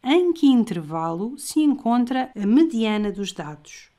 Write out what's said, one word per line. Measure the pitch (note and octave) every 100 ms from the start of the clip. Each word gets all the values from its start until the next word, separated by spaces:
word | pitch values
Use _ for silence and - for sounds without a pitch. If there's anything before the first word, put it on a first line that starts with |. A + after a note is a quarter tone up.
em | A#3+ E4 F4+
que | E4 C#4
intervalo | B3 A3 F3 D3 D#3+ E3 E3 A3 C#4
se | - D4+
encontra | D4+ C4 A#3 A#3+ A#3+ C4 B3+ G#3
a | G#3
mediana | B3 D#4+ A3+ A3 G#3+ G#3
dos | G3 G3
dados. | - D3+ D3+ - - -